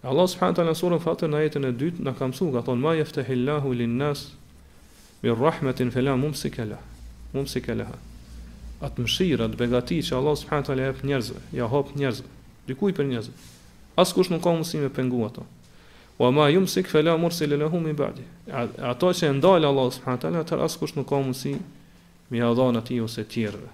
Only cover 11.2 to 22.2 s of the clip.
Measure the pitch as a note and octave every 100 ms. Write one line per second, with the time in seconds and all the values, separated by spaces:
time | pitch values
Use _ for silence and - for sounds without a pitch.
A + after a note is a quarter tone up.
11.2 | A2 - - B2+ A#2 C#3 C#3 C#3+ C3+ A2
12.2 | - - - - - C3 G3+ F3+ C#3 B2
13.2 | G#2+ - - - - - - - F#3 F#3
14.2 | F#3 E3 E3+ E3 D#3+ D#3 C#3+ C#3 B2+ B2
15.2 | G#2+ - - - - - - - - -
16.2 | B2 C#3+ D3 E3+ F#3 F#3 F#3 D3+ D#3+ E3
17.2 | E3 E3+ - C#3+ D3+ E3+ D#3+ D3 C#3 B2+
18.2 | B2 - - C3+ A#2+ - B2 B2 F3+ F3+
19.2 | D#3+ C#3 F3 F#3 D3+ C#3 B2 - - B2+
20.2 | D#3 E3+ D#3+ D#3 D#3 - D3+ C#3+ C3 C#3
21.2 | C3+ B2+ C#3+ C#3+ - - - - - -